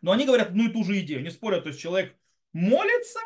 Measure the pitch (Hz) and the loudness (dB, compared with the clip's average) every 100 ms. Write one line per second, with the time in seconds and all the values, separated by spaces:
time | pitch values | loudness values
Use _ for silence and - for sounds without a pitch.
0 | 170 220 269 240 190 196 226 226 185 202 | 0 2 4 4 4 0 0 0 0 -2
1 | 147 135 156 - 220 175 156 135 165 185 | -2 -6 -8 -8 -2 -2 -4 -8 -4 -2
2 | - - _ _ _ 160 190 302 440 480 | -4 -8 _ _ _ -2 2 4 4 0
3 | - 440 | -2 -10